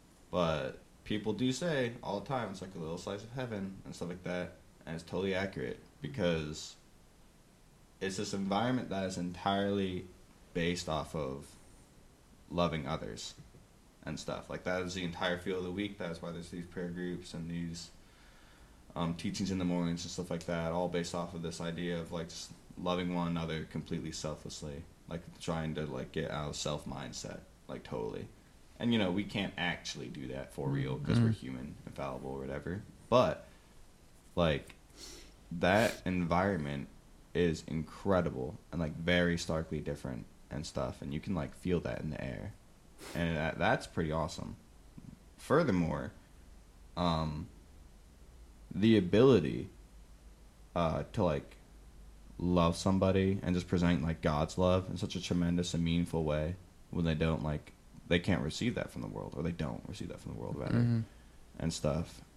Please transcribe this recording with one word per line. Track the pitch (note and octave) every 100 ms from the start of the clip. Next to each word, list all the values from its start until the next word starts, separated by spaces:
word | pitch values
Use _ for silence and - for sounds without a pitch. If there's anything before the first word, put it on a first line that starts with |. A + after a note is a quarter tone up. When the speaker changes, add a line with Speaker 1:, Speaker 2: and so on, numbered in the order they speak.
| - - -
Speaker 1:
But | F2+ E2 D2+ C2 - - -
people | - G#2+ G#2+
do | G#2 B2+
say | B2+ F3 C#3 A#2+ A#2+
all | - G2+
the | G2+
time, | C3 G#2
it's | G2
like | F#2
a | F2
little | D#2+ F2
slice | G2 G2+
of | A2+
heaven | C3 B2 G#2 F#2+ F#2+ -
and |
stuff | F2 F2
like | F2+
that. | F2 F2+ F2 - - -
And | -
it's | E2
totally | - F#2 G2
accurate | F#2 G2 - A#1+ - - -
because | D2 C#2+ F2 D#2+ D2+ D#2 - - - - - - - - - - - - - -
it's | F#2+ F#2+
this | G2+
environment | G2+ G2 G2 A#2+ B2+ -
that | F#2+
is | F#2+ F2+
entirely | F2+ F2 G2 G2 G2+ G2+ F#2+ F2+ - - - - -
based | - E2+ F2 -
off | D#2 C#2+
of | E2 C2+ C#2 D2+ - - - - - - - - - -
loving | E2+ E2+ D#2 C2+
others | D#2+ G#1 A1 - - - - - - - -
and | - D#2
stuff. | - - -
Like, | D#2
that | F#2 F#2
is | F2+
the | F#2
entire | F2 E2+ F#2 F2
feel | F#2+ F#2
of |
the | F2+
week. | F2+ G#2 G2
That | F2
is | E2
why | E2+
there's | E2+ E2+
these | F2+ E2+
prayer | F#2 F2
groups | F2 F2+ F2 -
and | E2+ E2
these, | E2+ E2+ E2+ - - - - - - - - - - - -
um, | E2+
teachings | E2+ G2+ F#2+ F#2+
in | F#2
the |
mornings | F2+ F2 E2+ E2+
and | F2+
stuff | - E2+
like | E2+ -
that, | E2+ E2
all | E2+ F2+
based | E2+ F2
off | F2+ F2
of | E2+
this | E2 -
idea | E2+ E2 F2 E2+
of, | D#2+
like, | E2+ E2
just | - - - - -
loving | F2+ F2+ F2+
one | F2 F2
another | E2+ D#2+ D#2+ -
completely | D#2 D2+ E2+ D#2+
selflessly, | - D#2 D2+ - - D#2 C#2+ - - -
like, | E2+ - -
trying | - E2 D#2+
to, | D2+ D2+
like, | B1+ C2
get | D#2+ D2
out | D2 D2
of | C#2
self | D2 D2+ -
mindset, | D2 B1+ - - - - - -
like, | C2
totally. | - A#1+ A1 - G#2 - - - - -
And, | A#2
you | A#2
know, | F#2
we | F2+
can't | G2+ G#2 F#2+ -
actually | F2 - - - A#1+
do | - B1+
that | C2 C2
for | - C#2
real | C#2 B1+ B1+
'cause | - A#2
we're | A2+
Speaker 2:
Mm. |
Speaker 1:
human, | A2 B1+ B1+ C#2+ -
infallible, | - - C#2 B1+ C2+
or | C2+
whatever. | C2+ C#2 - G2 - - -
But, | B2 F2+ - - - - - - - - - - F2+
like, | E2 C#2 - - - - - - - - -
that | E2+ F2+ G2 A#2 - F2+
environment | F2+ E2+ E2+ G2 F2+ C#2+ C#2+ - - - - -
is | - F2 D#2 -
incredible | D#2 D#2 - G2 F2+ E2+ C2 C2 - -
and, | E2+
like, | D#2 D2
very | E2 F2 F2 E2+
starkly | - D#2+ D#2+ D#2
different | D2 D2 C#2 A1+ G1+ - -
and | C#2
stuff, | D#2+ - B1+ -
and | C#2
you | D2+
can, | G2
like, | F2 C2 -
feel | F2+ F2
that | - -
in | D#2
the | -
air, | C2+ G#1 G#2+ - - - - - -
and | - E2+ D#2+
that, | D#2 -
that's | G2 C3 -
pretty | - D#2+
awesome. | D#2+ D#2 - - - - - - - - - - -
Furthermore, | - A#2+ E3 F#2 E2 C#2+ B1+ - - - - - - - - -
um, | F2 D#2+ D#2 D#2 G2+ - - - - - - - - - - - -
the | F2+ A2 G#2+
ability, | F2 G2+ C3+ A2 C#2 A#1 - - - - - - - - - - -
uh, | F2 E2 D2 D2
to, | -
like, | F2 C#2 - - - - - - - - - -
love | F2 F2+ E2+ E2+
somebody | G2 F#2+ F#2+ F#2+ F#2+ G2+
and | F2+
just | F2+ -
present, | F2+ F2 D#2+
like, | D#2+ D#2+
God's | E2 D2 D#2+ -
love | F2+ F#2 G2
in | F#2
such | - F2+
a |
tremendous | - F2+ E2+ F2 F2
and | E2+
meaningful | E2 E2+ E2+ E2
way | D#2 D2+ D2+ F#2 - - -
when | F2+
they | E2
don't, | D#2 D#2+ D#2
like, | D2+ D2+ - - - - -
they | F2
can't | G2+ D#2
receive | D2 - A#2+ -
that | -
from | C2
the | G#1+
world, | G1+ G1+ C2
or |
they | E2
don't | E2+ C#2+ G#1+ -
receive | - -
that | -
from | -
the | -
world, | A#1+ -
rather, | - A#2
Speaker 2:
Mm-hmm. | A#2+ A2+ A2 - - - - -
Speaker 1:
and | E2
stuff. | - D2+ C#2+ - - -